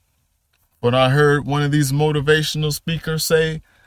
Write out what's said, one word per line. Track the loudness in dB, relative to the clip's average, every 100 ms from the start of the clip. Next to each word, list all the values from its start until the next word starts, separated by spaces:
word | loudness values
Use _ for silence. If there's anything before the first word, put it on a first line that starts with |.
| _ _ _ _ _ _ _ _
when | 0
I | 2 2
heard | 4 4 2 0
one | -2
of | 0
these | 0 0
motivational | 0 0 0 2 2 0 -4 -6
speakers | -6 -6 -8 -6 -6
say, | 0 0 0 -4 -14 _